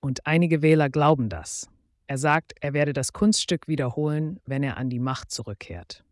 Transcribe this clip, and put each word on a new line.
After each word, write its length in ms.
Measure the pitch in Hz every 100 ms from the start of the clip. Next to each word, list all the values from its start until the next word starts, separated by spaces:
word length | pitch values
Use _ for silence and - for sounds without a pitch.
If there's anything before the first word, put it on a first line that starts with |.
Und 260 | 139 127 -
einige 360 | 160 170 160
Wähler 260 | 156 156 143
glauben 400 | 151 147 156 113
das. 400 | 90 - - - _ _ _ -
Er 100 | 139
sagt, 360 | 151 156 - -
er 140 | 143
werde 180 | 143 147
das 200 | 143 127
Kunststück 540 | - 208 214 - 170 -
wiederholen, 720 | 151 131 120 151 151 156 185 -
wenn 160 | 139
er 140 | 139 -
an 120 | 127
die 120 | 123
Macht 300 | 131 131 -
zurückkehrt. 760 | - 113 101 - 87 - - _